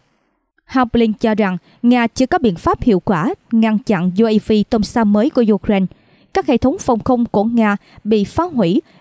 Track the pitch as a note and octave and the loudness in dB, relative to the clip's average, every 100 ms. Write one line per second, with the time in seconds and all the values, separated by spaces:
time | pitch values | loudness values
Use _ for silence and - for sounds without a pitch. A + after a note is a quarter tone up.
0 | _ _ _ _ _ _ - C4+ A#3+ A#3 | _ _ _ _ _ _ -6 -2 0 0
1 | A#3 G#3 A3+ G#3+ G3+ F3+ _ _ A#3+ B3 | 0 0 -2 0 -2 -2 _ _ 2 2
2 | A#3 - C4 F4+ B3 E3 E4 F#4+ - F#3 | 2 0 0 0 0 -2 -2 0 0 0
3 | - F3+ G3 G4+ - A3+ A3 G#3+ - F#3+ | 0 -2 -2 -6 -4 0 2 0 -2 -2
4 | F3+ F3+ A3+ G#3+ - G#3+ G3+ A3+ G3+ B3 | 0 0 2 2 0 0 0 -2 -2 0
5 | G#3+ G#3 B3+ - A3 G3+ - G3 F#3 - | 2 2 0 0 0 0 0 -2 -2 -8
6 | _ _ _ - F#4 A#3 B3+ F#4 - A#3 | _ _ _ -6 0 0 0 -2 -2 -2
7 | - B3 A#3+ G#3 G#3+ A#3 G#3+ G3+ _ - | 0 -2 0 -2 0 0 0 -2 _ -12
8 | G#3 A3 G3 - F4 C#4 F3 A3 - _ | -2 0 0 -4 -4 0 0 0 -4 _